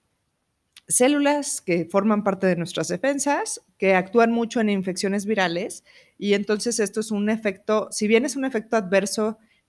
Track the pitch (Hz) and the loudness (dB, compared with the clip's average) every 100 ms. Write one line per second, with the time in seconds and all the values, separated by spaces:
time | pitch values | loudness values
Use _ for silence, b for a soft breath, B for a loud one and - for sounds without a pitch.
0 | _ _ _ _ _ _ _ - - - | _ _ _ _ _ _ _ -18 0 4
1 | 254 294 285 294 277 - - 170 165 196 | 4 4 2 0 -2 -6 -2 -2 0 2
2 | 220 214 202 190 185 175 170 165 160 180 | 2 2 0 0 0 0 -2 -6 -4 -2
3 | 269 285 285 302 440 - - - 190 185 | -2 -2 -2 -2 -4 -10 -14 -2 2 2
4 | 185 233 226 233 233 240 214 196 185 180 | 2 4 4 2 0 0 0 0 -2 -4
5 | 196 202 202 208 180 170 214 - _ b | -2 -2 -2 0 0 -2 -6 -10 _ b
6 | b b 202 202 208 214 240 233 202 220 | b b 0 0 0 -2 -2 -2 -2 -4
7 | 214 208 208 220 214 190 - 214 - - | -4 -2 -2 -2 -2 -4 -2 -2 -2 -2
8 | 214 226 269 277 262 226 214 226 180 196 | 2 2 2 -4 -4 -4 -2 -2 2 0
9 | 202 - 214 220 b b | 0 -2 -4 -4 b b